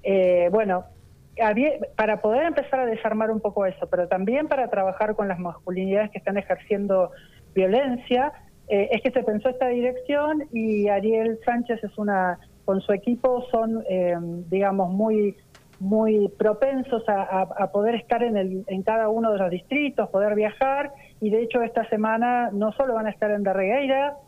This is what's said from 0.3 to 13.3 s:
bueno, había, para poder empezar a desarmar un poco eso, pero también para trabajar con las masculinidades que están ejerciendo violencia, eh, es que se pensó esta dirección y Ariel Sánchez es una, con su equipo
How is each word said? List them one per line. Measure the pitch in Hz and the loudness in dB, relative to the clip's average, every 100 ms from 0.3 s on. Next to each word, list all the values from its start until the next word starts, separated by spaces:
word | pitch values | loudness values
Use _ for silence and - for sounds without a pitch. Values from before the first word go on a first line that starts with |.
| 180 175 | 4 4
bueno, | 208 214 185 - - - - - - | 2 2 -2 -4 -20 -20 -20 -20 -2
había, | 220 214 294 - - - | 0 2 0 0 -6 -2
para | 214 208 | 0 0
poder | 214 233 | 2 2
empezar | 330 311 269 262 | 2 -2 -2 -2
a | 247 | 0
desarmar | 220 220 214 220 | -2 -2 -2 0
un | 220 | -2
poco | 208 202 | -2 -2
eso, | 196 185 - | -2 -2 -4
pero | 175 175 | -2 0
también | 190 190 262 302 | 0 0 0 0
para | 277 233 | -2 0
trabajar | 208 190 185 214 214 | 0 -2 0 -2 -2
con | 202 | -4
las | 175 | -4
masculinidades | 175 165 - 185 190 196 214 | -6 -8 -8 -4 0 0 0
que | 190 | -4
están | 196 196 | -4 -4
ejerciendo | 196 180 - 202 202 190 175 - - - - | -4 -6 -2 -2 0 0 0 -4 -20 -20 -6
violencia, | - 185 226 277 247 - 247 285 - - - - | 0 2 2 2 -4 0 0 0 -4 -20 -20 -2
eh, | 202 208 | 0 2
es | 226 | 0
que | 262 | 0
se | 254 | 0
pensó | 233 214 262 | 0 0 -2
esta | 254 254 | 0 0
dirección | 240 247 254 254 285 294 302 285 | 0 -2 -4 -2 0 0 -2 -2
y | 233 220 208 202 | -4 0 2 2
Ariel | 196 214 220 226 220 | 2 2 2 0 -2
Sánchez | - 240 240 226 | -2 -2 -2 -4
es | 208 - | -6 -6
una, | 208 196 180 175 - - | -2 0 0 -2 -10 -10
con | - 196 | -2 -2
su | - | 0
equipo | 202 240 240 254 | -2 0 0 2